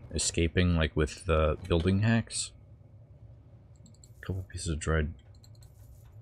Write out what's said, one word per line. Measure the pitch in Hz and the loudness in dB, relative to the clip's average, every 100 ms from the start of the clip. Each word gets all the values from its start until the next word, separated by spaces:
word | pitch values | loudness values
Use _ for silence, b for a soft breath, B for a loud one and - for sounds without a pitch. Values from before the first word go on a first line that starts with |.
| - | -6
escaping, | - - - 82 92 87 82 | -4 -2 0 0 2 4 4
like | 78 80 | 2 2
with | 76 - - | -2 -2 0
the | 80 78 73 - | 2 2 0 0
building | 85 90 98 | 2 2 2
hacks. | 110 113 - - - - - - - - - - - - - - - - - - - - | 2 2 0 -6 -8 -12 -20 -20 -20 -20 -20 -20 -20 -20 -20 -20 -20 -20 -20 -20 -20 -14
A | - | -8
couple | 95 - | -8 -8
pieces | 87 85 | -8 -6
of | 78 | -4
dried. | - 80 76 - - - - - - - - - - - | 0 0 -2 -6 -18 -20 -20 -20 -20 -20 -20 -20 -20 -20